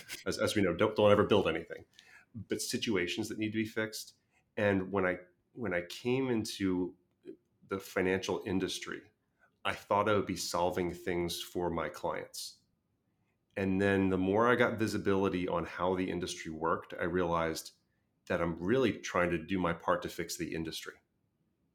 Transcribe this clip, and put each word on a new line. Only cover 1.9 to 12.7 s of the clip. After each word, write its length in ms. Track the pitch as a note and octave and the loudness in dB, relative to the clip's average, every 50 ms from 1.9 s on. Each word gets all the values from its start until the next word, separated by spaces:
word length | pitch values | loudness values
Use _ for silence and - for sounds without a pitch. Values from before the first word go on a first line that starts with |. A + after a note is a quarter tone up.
| _ - - - - - _ _ - A2 - - | _ -20 -20 -20 -20 -20 _ _ -14 -14 -6 -6
but 140 | G#2+ - | -4 -4
situations 640 | - - - A#2 - A#2+ G2+ F2+ F2 F2 - A2+ G#2+ G#2 | -2 -4 -4 -4 -2 0 0 0 0 0 -2 -4 -4 -6
that 100 | G2 G#2 | -4 -4
need 120 | A2 G#2+ | -4 -2
to 80 | G#2+ A2 | 0 -2
be 80 | A2 | -2
fixed. 480 | A2 - A2+ A2 G#2+ - - - - - _ _ _ _ _ _ _ _ | -2 -2 -2 -4 -4 -6 -10 -12 -14 -18 _ _ _ _ _ _ _ _
And 360 | A2 G#2 G2+ G2 F#2+ F#2 F#2+ | 2 2 4 4 2 0 0
when 120 | F#2+ G2 F#2 | 0 2 2
I, 120 | F2+ F2+ - - - _ _ _ _ _ | 2 0 -2 -6 -16 _ _ _ _ _
when 200 | - A#2 F#2+ F2+ | -6 -4 -2 -2
I 80 | F2 | -2
came 480 | F2 - - - - B2 B2+ C3 C3+ B2+ | -4 -6 -10 -4 -2 0 0 2 2 0
into 640 | A#2+ A2 G#2 - - - G2 F#2 F#2 F2+ F#2 E2+ - _ _ _ _ _ _ - - - _ _ _ _ - - | 0 0 -2 -2 -4 -2 0 0 2 0 0 -2 -6 _ _ _ _ _ _ -20 -20 -20 _ _ _ _ -10 -8
the 100 | G2 F#2+ | -8 -8
financial 640 | - - - G2 F#2 F#2 F#2+ F#2+ - - F#2+ - - | -8 -4 -2 2 2 4 2 2 0 -2 -4 -4 -2
industry, 540 | G#2+ F#2 F#2+ F#2 - - - - F#2 F2 - - - _ _ _ _ _ _ _ _ _ _ - | -2 -2 0 0 -2 -4 -6 -8 -10 -10 -12 -12 -18 _ _ _ _ _ _ _ _ _ _ -4
I 80 | G2 | -4
thought 360 | G2 - - - G#2 G2+ G2+ G#2+ | -4 -4 -2 2 2 4 4 4
I 60 | G#2+ | 4
would 120 | G2+ F2+ | 2 2
be 100 | - F#2 | 0 -4
solving 560 | E2+ - - - E2+ F2 F2+ F2+ F#2 F2+ E2+ | -6 -4 -2 0 0 0 2 2 0 -2 -2
things 500 | E2 - - F#2+ F2 F2 F2 E2+ - - | -4 -6 -4 -2 0 0 0 -2 -4 -6
for 260 | - - - F#2 F2 E2+ | -10 -8 -4 -4 -2 -2
my 200 | E2+ E2 D#2 D2+ | -2 -2 -4 -4
clients. 720 | - - - E2 D2 - - - - - - - - _ _ _ | -6 -6 -6 -6 -6 -6 -8 -10 -12 -12 -12 -12 -14 _ _ _